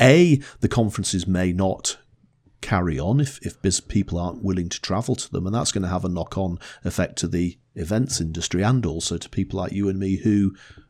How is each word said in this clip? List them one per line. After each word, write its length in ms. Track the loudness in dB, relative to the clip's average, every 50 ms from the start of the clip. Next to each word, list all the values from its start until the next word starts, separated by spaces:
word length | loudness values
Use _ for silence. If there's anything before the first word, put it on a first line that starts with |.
A, 400 | 6 8 8 8 8 8 6 4 2 -2 -4 -2
the 80 | -2 0
conferences 580 | 2 2 0 0 0 -2 -2 -2 -2 -2 0
may 260 | 0 0 2 2 2 2
not 460 | 2 0 0 0 -2 -4 -6 -8 -8 _ _ _ _ _ _ _ _ _ _ _ _
carry 360 | -4 -2 0 0 0 0 -2
on 220 | -2 0 2 2 2
if, 260 | 2 0 -2 -6 -10
if 160 | -12 -8 -4
bus-, 200 | -2 -2 -2 -2
people 400 | -2 -2 0 0 0 0 -2 -4
aren't 240 | -4 -4 -6 -4 -2
willing 240 | -2 0 -2 -2 -4
to 120 | -6 -8
travel 360 | -6 -4 -4 -2 -2 -2 -4
to 120 | -4 -6 -6 -6
them, 140 | -4 -4
and 80 | -2 -2
that's 180 | -2 -2 -2 -2
gonna 160 | -2 -2 -2
have 160 | -2 -2 -2
a 40 | -2
knock-on 520 | -4 -4 -6 -4 -4 -4 -2 -2 -4 -6 -10 -14 -16 -10 -8
effect 320 | -4 -2 -2 -2 -4 -4 -4
to 100 | -4 -2
the 300 | -2 0 -2 -2 -4 _ _ _ -12
events 460 | -8 -6 -2 0 0 0 -2 -2 -4
industry 420 | -4 -4 -4 -6 -6 -2 0 0 2
and 240 | 2 2 2 0
also 320 | -2 -2 -4 -4 -6 -6 -6
to 100 | -8 -6
people 300 | -4 -4 -4 -2 -4 -6
like 140 | -6 -4 -4
you 160 | -2 -2 0
and 100 | 0 0
me 200 | 0 0 0 0
who 360 | 2 2 4 4 2 2 0 -4 -12 -20 -20 -20 -20 _